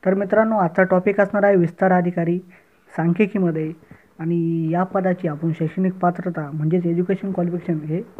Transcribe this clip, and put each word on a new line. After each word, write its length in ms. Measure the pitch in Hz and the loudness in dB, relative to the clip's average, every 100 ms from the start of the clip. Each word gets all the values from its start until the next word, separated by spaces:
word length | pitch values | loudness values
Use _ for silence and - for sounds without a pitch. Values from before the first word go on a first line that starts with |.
| - | 0
तर 80 | |
मित्रांनो, 440 | 185 202 208 220 220 | 0 2 2 2 2
आजचा 260 | 175 170 | 0 2
topic 360 | 185 185 185 202 | 2 2 2 2
असणार 240 | 196 208 | 2 4
आहे 120 | 202 196 | 4 6
विस्तार 360 | 170 - 190 | 2 2 2
अधिकारी 480 | 180 175 175 170 175 - - _ _ _ - | 4 2 -2 -2 -2 -6 -20 _ _ _ -2
सांख्यिकीमध्ये 720 | 165 175 208 208 180 156 156 170 - - _ _ | 0 2 0 2 0 -2 -6 -8 -18 -20 _ _
आणि 500 | 160 170 165 165 160 | -4 0 0 0 0
या 120 | 170 | 0
पदाची 440 | 185 202 185 180 180 | 0 0 0 -2 -2
आपण 240 | 147 165 160 | -4 -4 -2
शैक्षणिक 340 | 160 - 185 185 | -4 -2 -4 0
पात्रता 540 | 175 175 180 165 147 | -2 -2 -6 -6 -8
म्हणजेच 320 | 156 151 180 170 | -4 0 0 0
education 460 | 170 180 190 196 | -2 0 -2 -4
qualification 480 | 180 175 170 175 160 151 | -4 -2 -4 -4 -4 -4
हे 160 | 160 233 - | -6 -6 -14